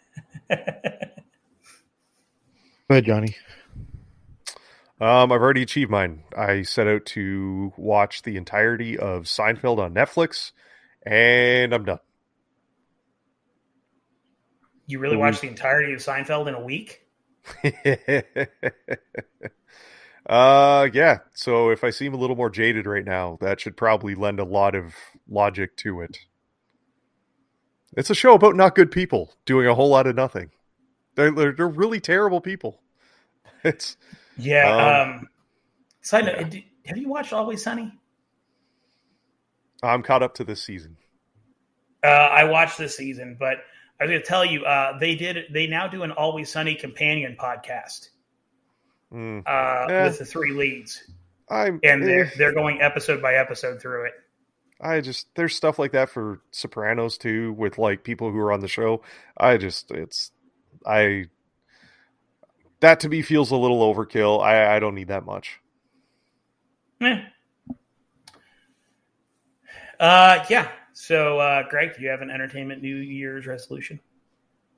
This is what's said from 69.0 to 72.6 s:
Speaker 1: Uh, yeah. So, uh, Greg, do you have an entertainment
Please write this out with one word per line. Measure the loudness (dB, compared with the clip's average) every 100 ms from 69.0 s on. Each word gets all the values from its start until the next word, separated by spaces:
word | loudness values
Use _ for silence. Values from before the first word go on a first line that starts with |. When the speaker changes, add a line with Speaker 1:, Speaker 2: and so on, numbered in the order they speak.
| _ _ _ _ _ _ -20 -20 -20 0
Speaker 1:
Uh, | 6 8 8 8 2
yeah. | 0 -2 -8 _
So, | -20 -4 0 0 0
uh, | 0 0 -2
Greg, | -2 -4 -6
do |
you | -8
have | -8
an | -10
entertainment | -10 -10 -10